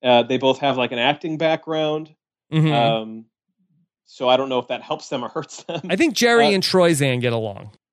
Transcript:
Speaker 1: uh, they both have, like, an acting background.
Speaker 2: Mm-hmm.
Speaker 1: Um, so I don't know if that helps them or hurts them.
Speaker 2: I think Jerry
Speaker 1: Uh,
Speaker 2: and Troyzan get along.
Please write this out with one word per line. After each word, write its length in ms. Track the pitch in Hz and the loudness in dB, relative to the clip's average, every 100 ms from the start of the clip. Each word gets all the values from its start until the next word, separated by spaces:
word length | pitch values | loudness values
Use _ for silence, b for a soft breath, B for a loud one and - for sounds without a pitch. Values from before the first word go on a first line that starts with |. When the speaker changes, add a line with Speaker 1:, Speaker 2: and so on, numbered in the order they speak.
Speaker 1:
uh, 220 | 127 120 | 2 4
they 120 | 117 127 | 4 0
both 220 | 131 127 | 0 0
have, 180 | 139 131 | -2 -2
like, 140 | 120 | -2
an 60 | 120 | 0
acting 400 | 127 147 165 151 | -2 -2 -6 -4
background. 760 | 160 160 160 156 156 156 156 _ _ _ _ | -2 -2 -4 -4 -2 -4 -8 _ _ _ _
Speaker 2:
Mm-hmm. 200 | 156 156 | 0 2
Speaker 1:
Um, 520 | 143 113 113 110 110 113 _ _ _ _ _ _ _ _ | 2 2 0 -4 -12 -18 _ _ _ _ _ _ _ _
so 220 | - 123 | -4 2
I 80 | 127 | 2
don't 120 | 135 | 2
know 100 | 127 | -2
if 100 | 120 | -4
that 140 | 120 | -8
helps 260 | - 156 - | -8 -10 -6
them 160 | 135 | -8
or 40 | 117 | -6
hurts 340 | 156 143 - | -8 -10 -14
them. 160 | - 165 180 | -12 -10 -4
Speaker 2:
I 80 | 196 | 0
think 180 | 330 | 0
Jerry 320 | 202 233 233 226 | 2 2 4 4
Speaker 1:
Uh, 40 | |
Speaker 2:
and 120 | 190 | 2
Troyzan 580 | - 185 175 147 139 123 | 2 4 4 4 0 0
get 120 | 120 | -2
along. 380 | 117 110 101 107 - _ | -2 -4 -10 -16 -20 _